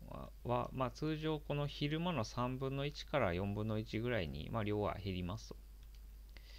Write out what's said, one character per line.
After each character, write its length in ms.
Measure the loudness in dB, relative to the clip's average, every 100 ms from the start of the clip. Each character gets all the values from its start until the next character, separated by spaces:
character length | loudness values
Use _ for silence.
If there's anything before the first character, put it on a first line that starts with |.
| -10
は、 220 | -8 -8 -8
は、 260 | 0 2 2
ま 140 | 0 -2
あ、 40 |
通 260 | 0 -2 0
常 240 | 0 0
こ 140 | 0
の 120 | 0 0
昼 340 | 2 0 2
間 120 | 2
の 120 | 2
三 340 | 0 2 0 2
分 180 | 0 0
の 100 | -2
一 180 | -4
か 140 | 0 4
ら 160 | 4
四 200 | 4 2
分 120 | 2 2
の 120 | 2
一 200 | 0 0
ぐ 100 | 2
ら 120 | 2
い 60 | 0
に、 200 | -2 -2
ま 80 | 0
あ、 40 |
量 160 | 2 4
は 160 | 4 2
減 120 | -2
り 80 | 0
ま 140 | 0 -2
す 140 | -6
と。 60 | -12 -12 -14 -14 -14 -14 -14 -14 -14 -14